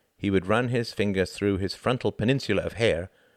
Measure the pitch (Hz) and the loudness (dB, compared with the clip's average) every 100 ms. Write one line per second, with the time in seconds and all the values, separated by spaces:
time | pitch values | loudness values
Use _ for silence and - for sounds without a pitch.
0 | _ - 101 95 90 110 123 123 117 - | _ -4 0 2 2 0 2 -2 -2 -2
1 | 101 95 90 - 101 95 98 - 117 127 | 0 2 0 0 0 0 -2 -4 -4 -2
2 | 107 - 110 135 - 92 - 95 113 80 | -2 0 0 0 0 -2 -2 0 2 2
3 | 92 _ _ | -4 _ _